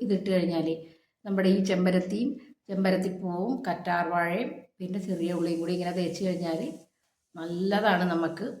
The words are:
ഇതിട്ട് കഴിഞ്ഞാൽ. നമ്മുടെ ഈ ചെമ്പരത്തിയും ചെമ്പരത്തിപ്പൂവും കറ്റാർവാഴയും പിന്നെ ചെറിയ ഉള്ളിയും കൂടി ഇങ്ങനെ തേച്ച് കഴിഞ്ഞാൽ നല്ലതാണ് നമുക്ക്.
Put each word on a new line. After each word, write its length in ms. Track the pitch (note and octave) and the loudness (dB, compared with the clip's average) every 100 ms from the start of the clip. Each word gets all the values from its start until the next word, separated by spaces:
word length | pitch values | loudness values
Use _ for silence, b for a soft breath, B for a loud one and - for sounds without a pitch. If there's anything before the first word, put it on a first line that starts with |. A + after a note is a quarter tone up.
ഇതിട്ട് 260 | G3 F#3+ - | 0 0 2
കഴിഞ്ഞാൽ. 380 | F#3 E3+ E3 D#3+ D#3+ B B B _ | 2 2 2 0 -2 B B B _
നമ്മുടെ 240 | G#3 F#3+ F#3+ | -2 4 6
ഈ 120 | G3+ | 6
ചെമ്പരത്തിയും 640 | F#3+ F#3 F#3 F#3 F3+ G#3 C4 B B _ - | 4 4 4 4 2 -2 -2 B B _ -6
ചെമ്പരത്തിപ്പൂവും 880 | F#3+ F#3+ F#3 F#3+ F3+ F#3 F3 G#3+ C4 | 0 2 2 0 -4 -4 -2 -2 -2
കറ്റാർവാഴയും 880 | F#3+ E3+ F3+ F3 E3+ F3 E3+ F#3 - - - - | -2 -4 0 0 0 0 0 0 -4 -8 -16 -12
പിന്നെ 240 | F3+ F#3+ | -6 -6
ചെറിയ 320 | F3+ E3+ F3 | -4 -2 -2
ഉള്ളിയും 260 | E3+ E3 E3 | 0 0 0
കൂടി 120 | E3+ | -2
ഇങ്ങനെ 200 | F3+ F3+ F3+ | -2 -2 -2
തേച്ച് 240 | F3 - | -2 -2
കഴിഞ്ഞാൽ 360 | F#3+ F3 E3+ D#3+ C#4+ - - _ _ _ _ | -2 -2 -2 -2 -4 -8 -18 _ _ _ _
നല്ലതാണ് 720 | E3+ E3+ F3 F#3+ G3+ G#3+ F3+ | -12 -6 -2 0 2 2 2
നമുക്ക്. 420 | F3+ E3+ E3 - A#3 - | 2 0 -2 -4 -8 -10